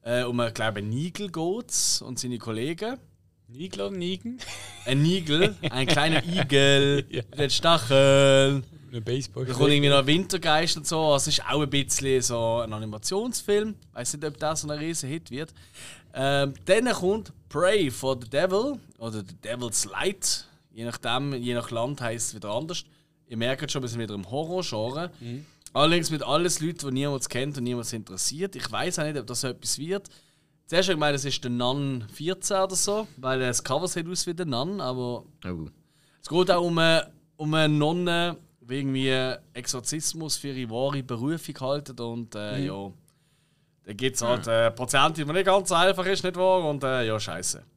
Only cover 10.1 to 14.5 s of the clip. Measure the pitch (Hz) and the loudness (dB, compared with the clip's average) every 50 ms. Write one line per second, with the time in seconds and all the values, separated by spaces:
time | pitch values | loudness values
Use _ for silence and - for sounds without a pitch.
10.1 | 151 170 190 185 196 180 156 165 151 156 165 165 - 165 147 - 170 160 160 156 | 4 2 2 0 -4 -2 2 2 4 4 4 2 -2 -2 -2 -2 0 2 4 4
11.1 | 143 135 - 151 - - - - 131 147 151 139 139 143 135 - - - 139 135 | 4 4 4 2 0 0 0 0 0 0 0 2 0 0 0 0 -2 -2 0 2
12.1 | 131 131 123 - 123 117 117 113 113 117 117 110 107 107 110 110 104 110 - - | 2 2 2 0 -2 0 0 0 0 0 -2 -4 -6 -8 -8 -8 -10 -8 -6 -4
13.1 | 185 196 226 254 226 - - - 208 208 214 220 202 - - - _ - 120 - | -2 -2 -2 -2 -6 -6 0 2 2 2 2 -2 -6 -10 -16 -16 _ -8 -6 -6
14.1 | - 147 147 151 143 - 156 151 | -6 -4 -6 -8 -6 -4 -4 -2